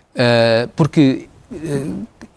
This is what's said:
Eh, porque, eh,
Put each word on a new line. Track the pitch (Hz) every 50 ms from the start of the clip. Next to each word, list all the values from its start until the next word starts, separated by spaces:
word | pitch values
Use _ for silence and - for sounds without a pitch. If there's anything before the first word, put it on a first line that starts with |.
| _ _ _
Eh, | - 123 120 120 117 117 117 113 113 120 117 -
porque, | - 165 143 - 165 143 135 131 - - - - - - _
eh, | 240 160 156 160 143 139 135 165 - - 220 - _ _ - - _